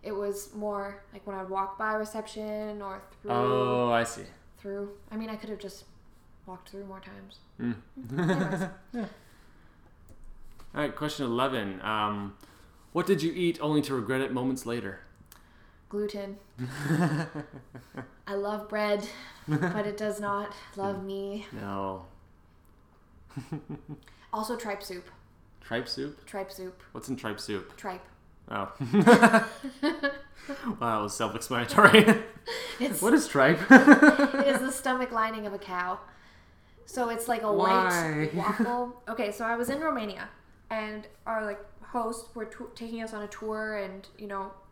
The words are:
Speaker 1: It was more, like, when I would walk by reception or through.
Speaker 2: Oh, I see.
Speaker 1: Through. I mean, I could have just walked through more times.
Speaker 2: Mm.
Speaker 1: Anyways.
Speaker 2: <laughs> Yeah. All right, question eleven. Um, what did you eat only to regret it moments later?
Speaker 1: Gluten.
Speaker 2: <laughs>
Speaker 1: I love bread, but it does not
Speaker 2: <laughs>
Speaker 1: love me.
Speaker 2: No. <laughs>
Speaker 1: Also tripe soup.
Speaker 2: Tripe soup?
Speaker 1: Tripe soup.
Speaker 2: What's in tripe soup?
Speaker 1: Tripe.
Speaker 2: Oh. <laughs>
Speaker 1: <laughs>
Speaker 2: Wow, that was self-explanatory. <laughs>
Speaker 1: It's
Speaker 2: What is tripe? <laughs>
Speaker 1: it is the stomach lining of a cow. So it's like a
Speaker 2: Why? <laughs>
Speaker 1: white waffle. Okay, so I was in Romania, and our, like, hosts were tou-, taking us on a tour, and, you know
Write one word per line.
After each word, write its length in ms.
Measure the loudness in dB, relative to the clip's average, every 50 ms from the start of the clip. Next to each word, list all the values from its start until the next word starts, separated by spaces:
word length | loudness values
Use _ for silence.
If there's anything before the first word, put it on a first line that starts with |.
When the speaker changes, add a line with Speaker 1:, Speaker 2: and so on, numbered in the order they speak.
| -10
Speaker 1:
It 80 | -8 -6
was 380 | -4 -4 -4 -4 -6 -8 -12 -10
more, 500 | -8 -6 -4 -4 -4 -6 -8 -10 -14 -20 -20
like, 140 | -20 -16 -12
when 100 | -10 -8
I 60 | -8
would 80 | -8 -6
walk 280 | -4 -4 -2 -4 -4 -4
by 140 | -4 -2 -2
reception 880 | -2 -4 -4 -6 -8 -8 -8 -8 -10 -8 -6 -6 -6 -6 -8 -8 -8 -10
or 180 | -10 -10 -12 -14 -18 -20 -16 -6
through. 80 | -2
Speaker 2:
Oh, 600 | 0 0 2 2 2 2 2 2 2 2 2 4
I 120 | 4 2 2
see. 180 | 0 -4 -10 -14 -16 -18 -20 -20 -20 -20 -16
Speaker 1:
Through. 320 | -12 -10 -8 -8 -8 -10 -12 -16 -18 -12
I 40 | -10 -10
mean, 120 | -8 -8
I 60 | -10
could 140 | -12 -10 -10
have 100 | -12 -10
just 260 | -10 -14 -14 -14 -20 -20 -20 -20 -20 -20 -20 -20 -20 -20 -20 -20 -18
walked 240 | -18 -18 -16 -18 -18
through 160 | -16 -14 -14
more 140 | -14 -14 -16
times. 400 | -18 -18 -18 -20 -20 -20 -20 -20 -20 -20 -14 -8
Speaker 2:
Mm. 160 | -6 -6 -6 -6 -10 -20 -18 -16 -14 -8 -4 -2
Speaker 1:
Anyways. 500 | 0 2 2 0 0 -2 -2 -4 -4 -6 -8 -14
Speaker 2:
<laughs> 120 | -20 -12 -8
Yeah. 120 | -8 -8 -8 -10 -18 -20 -20 -20 -20 -20 -20 -20 -20 -20 -20 -20 -20 -20 -20 -20 -20 -20 -20 -20 -20 -18 -18 -16 -16 -18 -18 -18 -18 -18 -12 -6
All 60 | -4
right, 140 | -4 -4 -4
question 300 | -4 -6 -6 -4 -4 -4
eleven. 560 | -2 0 0 0 0 0 -2 -4 -4 -6 -6
Um, 540 | -4 -2 -2 0 0 -2 -2 -4 -6 -10 -12 -14 -20 -20 -20 -20 -20 -20 -20 -20 -20 -6
what 160 | -4 -4 2 2
did 160 | 2 2 2
you 80 | -4 -2
eat 240 | 0 0 0 0 0
only 200 | -2 0 2 2 0
to 120 | 0 -2
regret 260 | -4 -2 -2 -2 -2
it 100 | -2 -2
moments 340 | -2 -2 -2 -2 -2 -4 -4
later? 340 | -6 -6 -6 -6 -8 -10 -12 -16 -20 -20 -20 -20 -20 -20 -20 -20 -20 -20 -20 -20 -20 -20 -20 -20 -10
Speaker 1:
Gluten. 480 | -6 -6 -6 -4 -6 -8 -10 -10 -12 -16 -18 -20 -12 -10
Speaker 2:
<laughs> 80 | -10 -10 -8 -8 -2 0 2 2 2 2 2 -2 -4 -6 -8 -12 -12 -12 -16 -20 -20 -20 -20 -20 -20 -16 -14 -14 -14 -14 -18 -20 -14 -8
Speaker 1:
I 60 | -8
love 320 | -6 -4 -4 -6 -8 -8 -6
bread, 400 | -4 -2 0 0 0 0 -2 -6 -12 -14 -18 -18 -20 -18 -6 -2
but 400 | -2 0 0 0 -2 -2 -4 -4
it 80 | -4 -4
does 220 | -4 -4 -4 -4
not 340 | -4 -4 -4 -4 -4 -6 -10 -14 -18
Speaker 2:
<laughs> 100 | -16 -10
Speaker 1:
love 280 | -6 -6 -4 -4 -6 -8
me. 400 | -8 -8 -8 -8 -8 -8 -10 -12 -12 -12
Speaker 2:
No. 520 | -10 -8 -8 -6 -4 -4 -6 -6 -8 -12 -16 -20 -20 -20 -20 -20 -20 -20 -20 -20 -20 -20 -20 -20 -20 -20 -20 -20 -20 -20 -20 -20 -20 -20 -16 -14
<laughs> 120 | -14 -12 -10 -12 -12 -10 -12 -14 -14 -12 -16 -16 -16 -16 -20 -20 -20 -14 -10 -8
Speaker 1:
Also 240 | -8 -6 -6 -6 -8
tripe 260 | -6 -8 -8 -8 -10
soup. 260 | -12 -14 -14 -14 -18 -20 -20 -20 -20 -20 -20 -20 -20 -20 -20
Speaker 2:
Tripe 260 | -12 -6 -6 -6 -4 -6
soup? 380 | -8 -8 -8 -10 -10 -14 -20
Speaker 1:
Tripe 260 | -12 -10 -10 -8 -8
soup. 320 | -10 -14 -14 -14 -14 -16 -20 -18
Speaker 2:
What's 160 | -16 -16 -8 -8
in 60 | -8
tripe 240 | -6 -6 -8 -8 -6
soup? 360 | -8 -6 -6 -8 -8 -10 -18 -12
Speaker 1:
Tripe. 260 | -10 -10 -10 -10 -12 -20 -20 -20 -20 -20 -20 -20 -14 -8
Speaker 2:
Oh. 200 | -6 -6 -6 -6 -8 -8 -8 2
<laughs> 540 | 4 6 10 10 10 10 10 8 6 6 2 2 -10 -12 -12 -12 -10 -4
Speaker 1:
<laughs> 300 | -4 -4 -2 -2 -4 -4 -4 -4 -14 -18 -20 -20 -12 -12 -12 -8 -6 -6 -6 -2
Speaker 2:
Wow, 180 | -2 0 0 0
that 40 |
was 120 | -2 -2 -2
self-explanatory. 1080 | -2 -2 -2 -2 -4 -6 -2 -2 -2 0 2 4 10 10 12 12 12 10 10 6 6 4 -8 -14 -16 -10 -10
<laughs> 300 | -8 -8 -8 -10 -6 -4
Speaker 1:
It's 220 | -4 -4 -2 0
Speaker 2:
What 120 | 4 4 4
is 140 | 4 4 2
tripe? 320 | 4 4 6 6 6 4 10
<laughs> 40 | 12
Speaker 1:
it 760 | 12 12 12 12 12 12 12 8 8 8 2 2 2 2 2 2
is 120 | 2 2
the 100 | 0 -2
stomach 400 | -6 -4 -2 -2 -2 -2 -2 -2
lining 340 | -2 -2 -2 -2 -4 -6 -8 -8
of 60 | -8
a 40 | -8
cow. 420 | -10 -8 -6 -4 -4 -4 -4 -8 -10 -18 -20 -20 -20 -20 -20 -20 -20 -20 -20 -20 -20 -20 -20 -20 -20
So 240 | -12 -4 -4 -2 -2
it's 180 | -2 -6 -2 -2
like 140 | -2 -2
a 100 | 0 0
Speaker 2:
Why? 800 | 2 2 4 4 4 4 4 4 2 2 2 0 0 0 -2 -2
<laughs> 40 | -2
Speaker 1:
white 0 |
waffle. 640 | -2 -2 -2 0 0 0 0 0 -2 -4 -6 -8 -14 -12 -10
Okay, 220 | -6 -4 -4 -4
so 120 | -4 -4 -4
I 100 | -4 -2 -2
was 120 | -2 -2
in 100 | -4 -2
Romania, 480 | -2 -2 -2 -2 -4 -6 -8 -10 -12 -14 -16 -20 -20 -20 -20 -20 -12 -8
and 380 | -6 -6 -6 -6 -8 -12 -14 -16 -20 -14 -8
our, 180 | -6 -4 -4 -4
like, 140 | -4 -8 -8 -12 -18 -20 -20
hosts 520 | -20 -8 -6 -4 -4 -4 -6 -8 -12 -14 -10
were 100 | -10 -10
tou-, 240 | -10 -10 -14 -14 -14 -12
taking 260 | -12 -12 -10 -8 -8
us 120 | -8 -8 -8
on 100 | -10 -10
a 40 | -10
tour, 500 | -12 -10 -8 -6 -4 -4 -4 -4 -4 -6
and, 300 | -6 -8 -10 -14 -16 -20 -20 -16
you 100 | -12 -10
know 240 | -8 -8 -8 -8 -12 -18 -20 -20